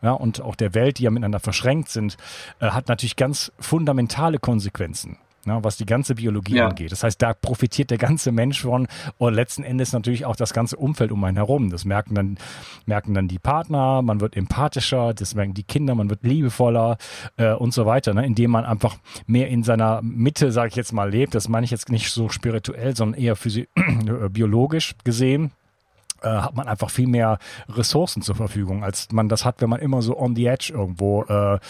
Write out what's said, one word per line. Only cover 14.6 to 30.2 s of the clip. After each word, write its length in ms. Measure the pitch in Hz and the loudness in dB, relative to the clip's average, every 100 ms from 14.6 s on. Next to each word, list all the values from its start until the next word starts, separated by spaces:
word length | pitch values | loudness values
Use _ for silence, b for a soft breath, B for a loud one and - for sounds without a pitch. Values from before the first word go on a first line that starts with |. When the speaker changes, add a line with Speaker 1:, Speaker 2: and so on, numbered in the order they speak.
| 147 131 - 127 117 | 0 0 0 2 0
Speaker 1:
das 220 | 110 - | -2 -4
merken 180 | 107 98 | -2 -2
die 100 | 95 | -4
Kinder, 320 | - 147 139 | -4 0 2
man 140 | 117 101 | 2 0
wird 140 | 107 | 0
liebevoller, 760 | 120 151 131 - 120 117 113 117 B B B - | 2 2 2 2 4 4 2 0 B B B 0
äh, 160 | 113 | 2
und 200 | 113 120 | 2 0
so 120 | 123 | 2
weiter, 280 | 110 127 113 | 2 2 2
ne, 120 | 101 | 2
indem 260 | 131 113 120 | 2 2 4
man 140 | 113 | 2
einfach 300 | 120 104 110 - B B - | 2 0 0 -2 B B 0
mehr 220 | 120 131 | 2 2
in 140 | 120 | 0
seiner 380 | 113 113 110 113 | 2 4 2 2
Mitte, 500 | 113 117 127 - 139 | -2 0 0 2 2
sag 180 | 113 113 | 2 0
ich 60 | |
jetzt 180 | 123 117 | -2 -4
mal, 160 | 113 98 | -2 0
lebt. 260 | 107 139 | 2 2
Das 140 | 113 113 | 0 0
meine 160 | 113 | 0
ich 60 | 120 | 0
jetzt 180 | 117 - | -4 -2
nicht 200 | 117 - | -2 0
so 200 | 117 110 | -2 -2
spirituell, 680 | - 117 113 - - 123 | -2 -2 -2 -4 -4 -4
sondern 240 | 117 110 - | 0 -2 0
eher 160 | 120 | 0
physi-, 320 | 104 117 107 - | 0 -2 -4 -2
<clears throat> 40 | |
äh, 540 | - - 113 110 120 98 | 0 2 0 0 -2 -2
biologisch 680 | 104 110 113 139 160 - - | 0 2 4 2 0 -4 -4
gesehen, 480 | 120 117 131 143 156 - _ _ _ _ - - | -2 2 2 2 0 -6 _ _ _ _ -14 -6
äh, 80 | 113 | -2
hat 260 | 110 123 | 0 -2
man 140 | 120 131 | -4 -4
einfach 200 | 107 - | -4 -2
viel 180 | - 127 | 0 2
mehr 300 | 120 110 107 B B - | 4 2 0 B B -6
Ressourcen 540 | 113 110 - 175 110 | -2 2 2 0 -2
zur 140 | 107 | -4
Verfügung, 460 | 107 107 104 95 98 | -2 -2 -2 -2 -2
als 300 | 98 - - | -4 -6 0
man 160 | 110 107 | 2 2
das 160 | 110 | 2
hat, 160 | 123 - | 0 0
wenn 100 | 117 | 0
man 120 | 117 | 0
immer 200 | 147 131 | 0 0
so 160 | 113 | 0
on 200 | 123 | 0